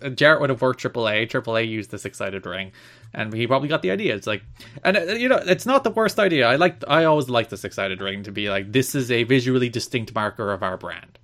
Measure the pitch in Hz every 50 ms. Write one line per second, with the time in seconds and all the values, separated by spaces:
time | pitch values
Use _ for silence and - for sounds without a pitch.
0 | - 139 131 - 147 151 156 143 143 135 131 113 135 127 123 - - - - 123
1 | 113 107 104 107 113 113 - 131 120 123 113 113 117 113 110 107 101 - - 101
2 | - 101 - - 104 98 95 95 - - 90 92 98 95 - - - - - -
3 | - - - - 110 110 107 110 120 113 131 135 139 143 156 - - 180 190 196
4 | 220 170 110 101 - 110 107 98 - - - - - - - - - - 190 208
5 | 170 170 214 233 240 254 262 196 - 180 185 - - 233 269 269 269 233 196 226
6 | 220 202 - - 208 190 165 143 123 117 127 147 175 180 - - - - 143 160
7 | 165 160 156 151 139 123 123 117 113 - - - - 98 - - 98 95 95 92
8 | 101 98 98 98 98 107 98 104 104 101 98 98 98 98 107 131 135 - - 143
9 | 127 117 123 117 117 113 135 135 120 131 127 131 123 123 113 123 - - - 123
10 | 110 - - 113 107 104 98 - 110 101 101 92 101 95 92 92 - 87 82 85
11 | - - _ _